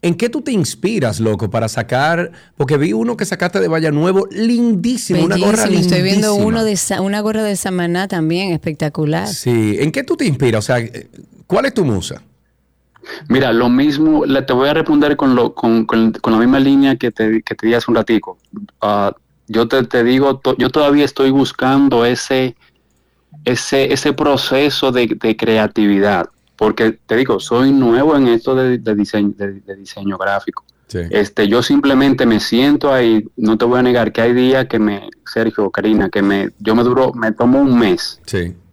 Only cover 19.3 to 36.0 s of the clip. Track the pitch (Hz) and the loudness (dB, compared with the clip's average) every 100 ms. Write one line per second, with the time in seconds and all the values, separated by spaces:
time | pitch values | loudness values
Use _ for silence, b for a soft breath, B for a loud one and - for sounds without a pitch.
19.3 | _ _ 113 117 135 120 127 120 131 139 | _ _ -2 0 0 0 0 2 2 2
20.3 | 135 - 127 - 156 147 143 143 - 135 | 0 -2 -2 0 2 2 2 2 0 2
21.3 | 135 131 - 131 135 139 123 120 123 - | 2 0 -2 0 2 4 4 2 0 -2
22.3 | 131 131 - b _ _ _ _ _ _ | -2 -2 -6 b _ _ _ _ _ _
23.3 | - - 120 - 139 135 135 151 135 147 | -10 -4 -4 -2 0 0 0 -2 0 0
24.3 | 135 - 131 143 - 135 127 117 - 113 | 0 0 0 0 0 0 0 -2 -2 -2
25.3 | 110 113 110 107 - 104 98 101 95 85 | -2 0 0 0 0 2 2 2 0 -4
26.3 | _ _ - 107 107 113 110 _ 110 127 | _ _ -2 0 2 0 -2 _ -2 0
27.3 | 104 - 120 135 139 127 117 147 147 127 | -2 -2 0 4 4 4 4 4 4 4
28.3 | 117 123 131 127 123 113 104 101 107 101 | 2 0 0 0 0 -2 -2 -2 0 -2
29.3 | - 101 98 - 98 98 - 98 95 95 | -2 -10 -10 -16 -18 -16 -10 -8 -4 -4
30.3 | 98 - - _ _ _ 92 85 101 104 | -4 -6 -12 _ _ _ -8 -4 -2 -2
31.3 | - 104 117 127 139 139 131 135 131 123 | -2 0 2 2 2 4 2 2 2 2
32.3 | 107 - 117 139 147 147 135 120 110 104 | 0 0 0 2 2 2 2 2 2 -2
33.3 | - 107 110 120 123 127 120 110 110 117 | -4 -2 0 2 2 2 2 0 0 0
34.3 | 123 127 131 127 113 107 101 - - - | 2 2 2 0 0 0 -2 -10 -20 -10
35.3 | - 113 - 101 - 104 107 | -4 -2 -2 -4 -2 0 0